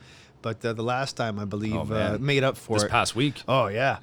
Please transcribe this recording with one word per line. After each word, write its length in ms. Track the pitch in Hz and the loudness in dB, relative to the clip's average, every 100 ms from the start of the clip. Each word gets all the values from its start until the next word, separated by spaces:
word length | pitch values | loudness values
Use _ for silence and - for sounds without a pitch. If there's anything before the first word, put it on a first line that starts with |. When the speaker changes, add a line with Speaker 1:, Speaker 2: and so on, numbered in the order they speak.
| - - - - | -10 -20 -20 -10
Speaker 1:
But, 220 | 117 113 | -6 -4
uh, 80 | 117 | -4
the 100 | 113 | -2
last 340 | 113 127 135 - | -2 -2 -2 -4
time, 200 | 117 104 | -4 -2
I 60 | |
believe, 300 | 104 104 107 | -4 -4 -2
Speaker 2:
Oh, 100 | 107 | -2
man. 300 | 71 110 104 | -2 -2 0
Speaker 1:
uh, 40 | - | 0
made 260 | 139 139 | 2 4
up 120 | 135 120 | 2 0
for 200 | - 107 | 0 0
Speaker 2:
This 80 | |
Speaker 1:
it. 60 | 104 | 4
Speaker 2:
past 240 | 120 98 | 2 2
week. 280 | 110 143 - - | 2 0 -2 0
Speaker 1:
Oh, 200 | 131 101 | 2 2
yeah. 300 | 110 135 104 | 2 0 0